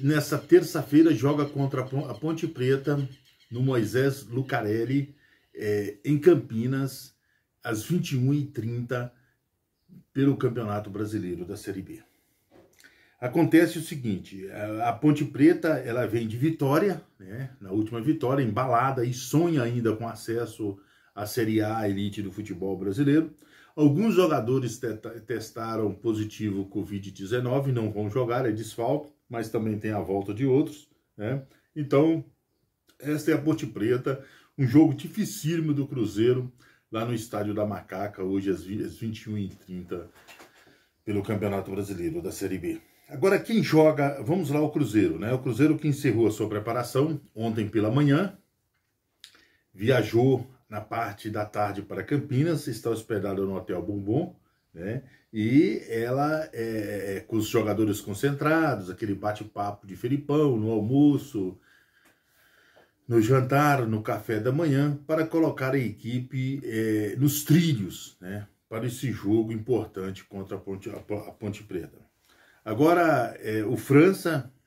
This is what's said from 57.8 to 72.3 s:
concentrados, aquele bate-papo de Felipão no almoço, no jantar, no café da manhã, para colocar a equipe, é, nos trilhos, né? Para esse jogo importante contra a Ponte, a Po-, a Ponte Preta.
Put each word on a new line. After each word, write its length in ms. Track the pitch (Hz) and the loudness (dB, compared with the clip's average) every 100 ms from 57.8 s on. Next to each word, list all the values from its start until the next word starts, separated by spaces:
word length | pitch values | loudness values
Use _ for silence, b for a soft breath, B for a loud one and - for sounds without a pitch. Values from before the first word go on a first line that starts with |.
| 104 98 | 0 -2
concentrados, 880 | - 98 139 139 - 160 156 110 92 | -6 -4 -2 0 0 2 2 -2 -6
aquele 260 | 90 107 | -8 -6
bate-papo 720 | 95 104 104 104 - 101 - 95 | -4 -4 -6 -10 -8 -8 -8 -14
de 100 | 90 | -8
Felipão 600 | 123 143 143 147 147 113 | -4 -2 0 2 2 2
no 140 | 110 | 0
almoço, 880 | 110 107 139 147 131 - 104 92 - b b b b b b b b b b b b b _ - | 0 2 6 6 6 -2 -6 -6 -8 b b b b b b b b b b b b b _ 2
no 140 | 117 | 4
jantar, 640 | 107 131 127 139 147 135 113 | 6 4 4 4 4 4 2
no 160 | 110 | -2
café 380 | 117 110 110 110 | -2 -6 -4 -2
da 100 | 120 | 0
manhã, 480 | 143 160 135 147 143 - | 0 2 2 2 -2 -2
para 200 | 160 160 | -2 0
colocar 480 | 165 151 135 131 | 2 0 0 -2
a 40 | 135 | 0
equipe, 800 | 110 - 113 123 127 135 131 139 | -2 -6 -6 -6 -4 -4 -4 -4
é, 520 | - 110 110 107 104 110 | -4 -2 0 0 0 0
nos 260 | 143 - | 0 0
trilhos, 720 | - 165 165 113 87 - - - | 4 4 6 0 -4 -8 -16 -16
né? 300 | 90 104 104 _ _ | -12 -10 -12 _ _
Para 200 | 113 123 | -6 -6
esse 260 | - 131 | -4 -6
jogo 400 | 107 101 113 110 | -4 0 2 2
importante 720 | 113 107 113 - 95 95 95 | -4 -2 -2 -2 -6 -8 -8
contra 320 | - 98 92 98 | -12 -12 -10 -10
a 20 | |
Ponte, 300 | 98 95 110 | -8 -10 -10
a 60 | |
Po-, 240 | 95 - 104 | -14 -8 -8
a 140 | - | -8
Ponte 300 | - 107 95 | -8 -8 -8
Preta. 400 | - 90 76 - - _ b | -8 -8 -8 -16 -20 _ b